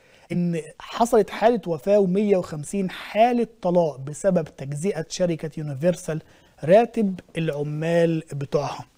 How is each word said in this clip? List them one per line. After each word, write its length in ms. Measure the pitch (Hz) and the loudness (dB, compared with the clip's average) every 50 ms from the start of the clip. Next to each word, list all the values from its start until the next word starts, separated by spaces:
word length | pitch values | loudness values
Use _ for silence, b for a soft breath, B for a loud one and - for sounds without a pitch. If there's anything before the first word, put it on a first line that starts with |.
| b b b b b b | b b b b b b
إن 280 | - 175 175 175 170 160 151 151 - _ | -2 -2 0 0 -2 -4 -6 -10 -18 _
حصلت 520 | - - - - 233 226 - 220 196 - | -18 -14 -2 -2 0 4 4 2 2 2
حالة 300 | - - 196 233 247 214 - | -2 2 2 2 2 2 -2
وفاة 320 | 175 165 151 - 196 202 208 | -6 -6 -4 0 2 4 4
ومية 380 | 202 180 180 202 214 202 202 | 4 4 2 0 2 2 2
وخمسين 540 | 185 180 - 165 151 143 - - 196 190 180 | 2 0 -4 -10 -10 -10 -6 -4 -4 -4 -4
حالة 560 | - - - - - 202 226 247 247 240 233 226 - _ | -6 -10 -14 -6 2 2 4 4 4 0 -2 -2 -6 _
طلاق 380 | - 180 175 180 170 156 - 131 | -2 2 2 4 2 2 -2 -6
بسبب 440 | 135 139 147 - - 202 180 175 160 | -10 -12 -10 0 0 2 2 2 0
تجزئة 600 | - - - 139 135 147 143 156 202 - 156 160 - | -2 -10 -12 -10 -8 -8 -4 -4 -4 -4 -4 -8 -8
شركة 420 | - - 185 175 165 151 - 156 - 165 | -4 -2 -2 -2 -2 -4 -6 -10 -8 -8
يونيفرسال 640 | 151 151 139 131 151 185 170 - - - 156 156 b b b b b b b b - | -8 -8 -6 0 0 0 0 0 -4 -6 -8 -8 b b b b b b b b 2
راتب 560 | 147 185 220 240 233 - 233 214 196 185 175 - _ _ 170 | 6 6 6 6 4 0 -2 -2 -2 -2 -6 -12 _ _ -4
العمال 840 | 165 156 143 143 147 147 151 151 160 165 170 170 170 170 165 160 - - | -4 -4 -2 -4 -6 -6 -4 -4 -2 0 2 4 4 4 2 -2 -4 -6
بتوعها. 520 | 143 143 143 - - 151 139 - - - - _ _ | -8 -8 -8 -2 -2 -2 -2 -4 -8 -12 -16 _ _